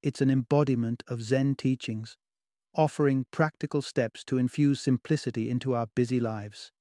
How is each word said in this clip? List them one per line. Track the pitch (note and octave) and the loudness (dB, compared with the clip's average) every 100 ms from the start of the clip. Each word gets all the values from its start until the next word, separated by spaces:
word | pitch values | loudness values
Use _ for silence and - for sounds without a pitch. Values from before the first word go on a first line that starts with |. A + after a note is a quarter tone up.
It's | D3 - | -4 0
an | C3+ | 2
embodiment | C3+ A#2+ D3 C#3+ B2 A#2 A#2 - | 2 2 2 4 2 0 -4 -6
of | A#2+ | -8
Zen | A2+ C3 C#3 C3+ | 0 0 2 0
teachings, | C3 C3 - A2 A2 - _ _ _ _ _ | 0 -2 -4 -8 -8 -16 _ _ _ _ _
offering | - D#3 - D3 C3+ B2+ | 0 0 4 2 2 -2
practical | - D#3 _ - D3 | 0 0 _ -4 -4
steps | - - A#2 - - | -2 -2 -2 -4 -4
to | C3 | 0
infuse | B2+ - C#3+ C#3 | 0 2 2 2
simplicity | - B2+ - D3+ - A#2 A2+ | 0 0 0 -2 -2 -4 -2
into | B2 C3 | -2 -2
our | A#2+ A2+ | -2 -2
busy | - A#2+ B2 | 0 0 0
lives. | A#2 A2 G#2 - - _ | -2 -4 -10 -14 -20 _